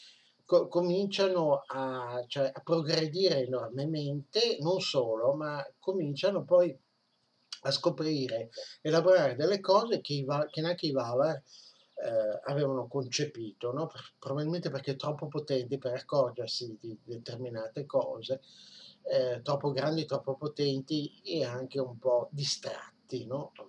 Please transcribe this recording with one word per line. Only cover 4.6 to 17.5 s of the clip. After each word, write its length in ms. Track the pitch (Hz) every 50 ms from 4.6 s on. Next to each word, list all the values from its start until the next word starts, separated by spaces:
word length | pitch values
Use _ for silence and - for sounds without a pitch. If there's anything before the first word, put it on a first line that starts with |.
non 180 | 143 165 185 185
solo, 540 | - - - 139 123 110 110 110 117 131 143
ma 320 | 151 151 151 147 143 139 - - _
cominciano 640 | _ 190 190 190 160 143 143 139 - 196 202 175 143
poi 320 | - 180 180 180 170 135 - _ _ _ _ _ _ _ _ _ _ _ _ _ _ - - -
a 60 | 139
scoprire, 800 | 135 - - 170 - - 156 156 156 143 131 127 - 113 113 - - - - - - -
elaborare 560 | - 151 156 165 165 180 185 180 196 175 120 123
delle 240 | 151 175 202 196
cose 400 | 196 - 190 208 220 233 214 -
che 100 | - -
i 140 | 147 143 135
Va-, 220 | 131 143 143 151 151
che 120 | - 160
neanche 280 | 156 170 180 180 - 156
i 40 |
Valar, 440 | 135 131 120 120 123 127 143 160 156
eh, 1080 | 139 - _ - - - - - _ _ _ _ - - - 113 113 110 107 104 - -
avevano 440 | 127 143 147 147 135 135 127 120 -
concepito, 800 | - 143 127 120 - - 147 147 - 117 113 104 98 - - 120
no? 160 | 123 143 160 151
Per-, 280 | - - - - - _
probabilmente 500 | - - 135 147 151 151 170 180 170 165
perché 280 | 131 131 123 - 135 143
troppo 320 | - 120 120 - 165 151
potenti 480 | 139 156 147 - 139 131 123 123 139 135
per 160 | - 127 123
accorgersi 840 | 127 - - 151 143 131 120 117 120 117 113 - - 123 117 110 -
di 220 | - 117 110 -
determinate 840 | _ 117 120 117 117 - 120 117 127 123